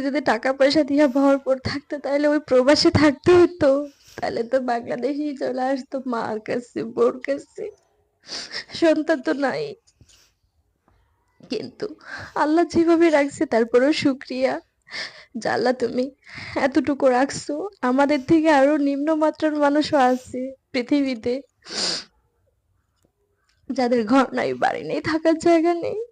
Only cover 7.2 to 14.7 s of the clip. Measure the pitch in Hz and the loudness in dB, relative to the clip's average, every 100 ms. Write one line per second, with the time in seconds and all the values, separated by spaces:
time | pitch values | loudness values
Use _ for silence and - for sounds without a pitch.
7.2 | - 277 - - - - _ _ _ _ | -6 -6 -8 -14 -14 -14 _ _ _ _
8.2 | - - - - - - 330 311 302 311 | -16 -16 -14 -14 -14 0 2 2 0 -2
9.2 | 320 277 269 143 143 - _ _ _ _ | -2 -2 -4 -4 -8 -12 _ _ _ _
10.2 | _ _ _ _ _ _ _ _ _ _ | _ _ _ _ _ _ _ _ _ _
11.2 | _ _ - - - - - - - - | _ _ -10 -10 -10 -10 -10 -10 -18 -16
12.2 | - - 302 330 339 339 330 330 339 302 | -8 -2 0 2 2 2 4 4 4 4
13.2 | 285 - 311 226 233 247 269 311 294 262 | 2 -2 -2 0 2 2 2 2 0 -2
14.2 | - 254 262 294 - | -6 -4 -2 -4 -10